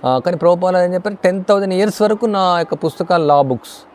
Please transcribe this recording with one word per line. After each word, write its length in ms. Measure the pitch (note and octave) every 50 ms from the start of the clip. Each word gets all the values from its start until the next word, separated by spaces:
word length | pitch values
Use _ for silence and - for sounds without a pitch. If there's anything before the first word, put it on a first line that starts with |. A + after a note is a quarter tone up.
| -
ఆ, 140 | B2+ B2+ B2+
కానీ 180 | B2 F3+ F3
ప్రభుపాద 400 | D#3 E3+ E3+ F3 F3 F#3 F#3 F#3
ఏం 180 | F3+ F3+ F3+ F3+
చెప్పారు, 220 | F#3 F#3 G#3 G3+ - -
టెన్ 200 | F3+ F#3 G3 F#3 -
థౌజండ్ 260 | G3+ G3+ G3+ F#3+ F#3
ఇయర్స్ 280 | F#3 G#3 G#3+ - -
వరకు 240 | G#3+ G#3 G#3+ G#3 A#3
నా 320 | A3+ G#3 G3 F#3+ F3+ F3 E3+
యొక్క 160 | E3 - F3
పుస్తకాలు, 500 | D3+ - D#3+ - - E3+ E3 F3+ E3+ D#3+
లా 180 | D3 D3 C#3+
బుక్స్ 440 | C3+ C3 B2+ A2+ - - - - - -